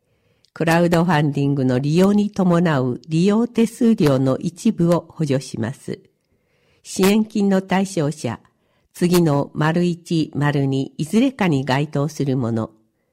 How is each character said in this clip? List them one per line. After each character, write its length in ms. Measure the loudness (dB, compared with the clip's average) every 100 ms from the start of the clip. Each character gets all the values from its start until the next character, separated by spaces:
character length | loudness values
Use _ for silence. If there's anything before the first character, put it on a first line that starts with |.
| _ _ _ _ _
ク 120 | -6 0
ラ 160 | 2
ウ 80 | 4
ド 160 | 2 2
フ 60 |
ァ 120 | 2
ン 80 | 0
デ 100 | 0
ィ 80 | 0
ン 60 | 0
グ 100 | 0
の 140 | 0
利 160 | 0 2
用 180 | 4
に 180 | 2 0
伴 480 | 0 2 2 2 0
う 200 | -2 -4 -4
利 180 | 0 2
用 220 | 0 0
手 180 | 0 -2
数 300 | 0 0 2
料 240 | 2 2
の 180 | 0 0
一 340 | -4 -4 -2
部 220 | 0 0
を 140 | 0 -2
補 160 | -6 -2
助 140 | -2
し 200 | -4 -8
ま 140 | -8
す。 280 | -8 -12 -14 _ _ _ _ _ _ _ _
支 200 | -12 0
援 220 | 2 2 0
金 240 | -2 0
の 120 | 0
対 240 | 0 -2 -2
象 260 | -2 -4
者、 280 | -4 -8 -10 _ _ _ _ _
次 300 | -4 2 2
の 260 | 2 2 -2 -2
丸 280 | -2 0
一、 480 | -2 -4 -4 -4 -2 -2
丸 320 | -2 0 0
二、 260 | -2 -4 -8
い 80 | -2
ず 140 | 0
れ 120 | 0
か 160 | 0 0
に 180 | 0 0
該 220 | -2 -2
当 200 | -2 -4
す 160 | -4
る 140 | -4 -2
も 140 | -2
の。 200 | -4 -6 _ _ _ _